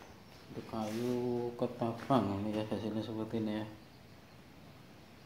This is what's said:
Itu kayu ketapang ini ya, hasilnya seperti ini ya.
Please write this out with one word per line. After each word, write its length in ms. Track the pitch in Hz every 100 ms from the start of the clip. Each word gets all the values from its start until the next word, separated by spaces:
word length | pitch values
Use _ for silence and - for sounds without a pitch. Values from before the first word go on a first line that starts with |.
| - - - - -
Itu 100 | - 110
kayu 480 | 113 107 110 123 123 123 120 120 120
ketapang 880 | 120 - 117 113 - 135 101 98 104
ini 160 | 107
ya, 40 | 107
hasilnya 320 | 104 107 107
seperti 400 | 107 110 113 113
ini 160 | 107 104
ya. 100 | 107 - - - - - - - - - - - - - - -